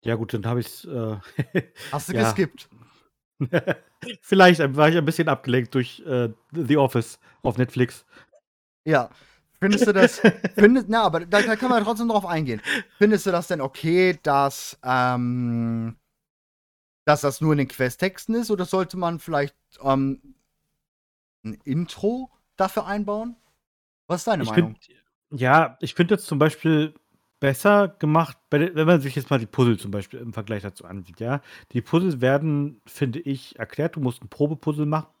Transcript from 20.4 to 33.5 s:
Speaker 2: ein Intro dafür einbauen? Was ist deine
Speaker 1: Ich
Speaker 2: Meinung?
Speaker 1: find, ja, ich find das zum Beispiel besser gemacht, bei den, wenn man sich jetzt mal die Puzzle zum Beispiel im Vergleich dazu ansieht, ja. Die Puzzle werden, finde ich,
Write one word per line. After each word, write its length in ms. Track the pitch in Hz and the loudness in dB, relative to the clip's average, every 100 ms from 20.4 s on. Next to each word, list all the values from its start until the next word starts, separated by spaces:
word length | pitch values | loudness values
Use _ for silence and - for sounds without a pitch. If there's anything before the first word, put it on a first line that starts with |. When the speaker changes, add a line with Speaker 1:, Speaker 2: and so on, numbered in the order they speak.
| _ _ _ _ _ _ _ _ _ _ 107 | _ _ _ _ _ _ _ _ _ _ -14
Speaker 2:
ein 120 | 107 - | -14 -4
Intro 640 | 135 175 - 202 247 254 _ _ _ | -4 -4 -4 -4 -4 -8 _ _ _
dafür 300 | 190 - 185 | -2 -2 -4
einbauen? 500 | 208 208 208 226 233 _ _ _ _ _ _ _ | -6 -4 -6 -8 -14 _ _ _ _ _ _ _
Was 140 | 175 | -6
ist 60 | - | -2
deine 160 | 196 | -2
Speaker 1:
Ich 60 | 117 | 2
Speaker 2:
Meinung? 280 | 110 110 113 | 2 2 -2
Speaker 1:
find, 200 | _ _ _ _ _ 143 | _ _ _ _ _ -2
ja, 360 | 127 143 160 - | 4 6 4 -2
ich 120 | 156 | -10
find 160 | - 175 | 0 2
das 120 | 208 | 2
zum 160 | - 151 | -2 2
Beispiel 540 | 151 156 160 156 151 - _ _ _ _ | 2 2 2 2 2 -6 _ _ _ _
besser 480 | 139 131 202 202 202 | -2 0 4 4 2
gemacht, 480 | - 151 156 160 - _ | -2 0 0 0 -6 _
bei 100 | 151 | 0
den, 160 | 165 165 | 0 0
wenn 120 | 160 | 4
man 140 | 175 | 4
sich 140 | 139 135 | 2 -8
jetzt 140 | 127 | -2
mal 100 | 139 | -2
die 60 | 113 | -2
Puzzle 320 | - 123 110 | 2 2 2
zum 140 | - | -4
Beispiel 280 | 101 98 123 | -8 -10 -14
im 100 | 120 | -14
Vergleich 280 | 110 104 107 | -12 -8 -8
dazu 220 | 98 - 85 | -8 -14 -16
ansieht, 340 | 95 87 87 | -16 -16 -12
ja. 220 | 113 139 - - - | -6 -6 -8 -20 -8
Die 80 | 123 | -6
Puzzle 400 | - 165 185 139 | 0 0 0 0
werden, 600 | 127 139 156 147 143 147 _ | 2 2 0 -2 -4 -8 _
finde 340 | - 139 120 | -6 -6 -4
ich, 400 | 143 135 - | -6 -8 -8